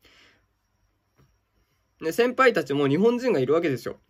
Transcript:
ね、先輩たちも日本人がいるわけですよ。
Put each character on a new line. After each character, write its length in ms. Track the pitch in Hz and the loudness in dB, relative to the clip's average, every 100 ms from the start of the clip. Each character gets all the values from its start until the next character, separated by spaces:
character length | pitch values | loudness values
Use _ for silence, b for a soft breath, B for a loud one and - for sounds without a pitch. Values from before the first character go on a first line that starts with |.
| b b b b _ _ _ _ _ _ _ _ _ _ _ _ _ _ _ _ | b b b b _ _ _ _ _ _ _ _ _ _ _ _ _ _ _ _
ね、 120 | 160 | -4
先 220 | 165 240 | 0 0
輩 180 | 247 262 | 2 2
た 120 | 196 | 2
ち 80 | 139 | -2
も 160 | 143 139 | -2 0
日 80 | 147 | 2
本 220 | 226 240 | 2 0
人 140 | 254 | 0
が 80 | 156 | 0
い 60 | 127 | 0
る 60 | |
わ 80 | 160 | 0
け 80 | 170 | 0
で 80 | 127 | -4
す 100 | - | -8
よ。 140 | - | -14